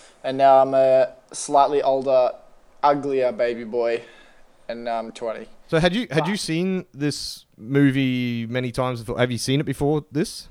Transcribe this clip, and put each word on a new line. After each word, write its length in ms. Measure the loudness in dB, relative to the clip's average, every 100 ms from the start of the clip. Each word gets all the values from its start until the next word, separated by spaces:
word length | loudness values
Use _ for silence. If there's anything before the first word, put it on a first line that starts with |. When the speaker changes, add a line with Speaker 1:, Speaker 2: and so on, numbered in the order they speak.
| -20 _
Speaker 1:
And 140 | -8 2
now 220 | 6 6
I'm 120 | 6
a 360 | 4 4 4 2 -4 _
slightly 480 | -14 0 2 4 2
older, 480 | 0 0 2 2 2 -2 -16 -20 _ 0
uglier 500 | 2 2 0 0 0
baby 320 | 0 -2 -4 -6
boy. 360 | -2 -2 -2 -6 -20 -20 -20 -20 _ -14
And 140 | -10 -6
now 140 | -6
I'm 120 | -8
twenty. 360 | -8 -8 -8 -14 -20 -4
Speaker 2:
So 120 | 0
had 140 | 0
you, 140 | 0 -2
had 160 | -2 -2
you 60 | -4
Speaker 1:
Fuck. 60 |
Speaker 2:
seen 440 | -4 -2 -2 -4 -8
this 520 | -6 -6 -4 -10 -14 _ _
movie 880 | -2 4 4 4 0 0 -2 -4 -4
many 240 | -4 -4
times 300 | -4 -4 -4
before? 180 | -6 -2
Have 120 | 0
you 60 | 0
seen 220 | 0 0
it 60 | 0
before 400 | -2 0 -2 -2
this? 360 | -4 -4 -8 -18